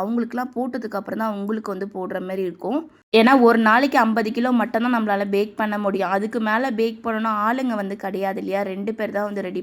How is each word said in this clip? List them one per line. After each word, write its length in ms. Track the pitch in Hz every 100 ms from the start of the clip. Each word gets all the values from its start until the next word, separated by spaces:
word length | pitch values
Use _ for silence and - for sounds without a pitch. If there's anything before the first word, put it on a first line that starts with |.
அவங்களுக்குலாம் 540 | 196 233 233 240 254 240
போட்டதுக்கு 420 | 254 254 220 208
அப்புறம் 220 | - 190 220
தான் 120 | 202
உங்களுக்கு 360 | 202 220 214 190
வந்து 140 | 202 190
போடுற 220 | 185 185 185
மாதிரி 160 | 190 185
இருக்கும். 300 | 170 185 285 - _ _ 220
ஏன்னா 160 | 226 269 233
ஒரு 120 | 226 220
நாளைக்கு 300 | 233 277 269
ஐம்பது 260 | 226 220 220 240
கிலோ 120 | 247 240
மட்டும்தான் 340 | 208 226 247 240
நம்மளால 300 | 214 196 202 202
பேக் 180 | 214 -
பண்ண 160 | 214 208
முடியும். 300 | 202 190 180 196
அதுக்கு 240 | 220 233 220
மேல 240 | 220 269 214
பேக் 180 | 226 226 233
பண்ணணும் 320 | 220 226 208 214
ஆளுங்க 280 | 262 262 214
வந்து 140 | 196 202
கிடையாது 360 | 196 190 190 190
இல்லையா, 200 | 190 196 196
ரெண்டு 200 | 190 202 220
பேர் 180 | 208 208
தான் 100 | 208
வந்து 160 | 196 185
ரெடி 140 | 180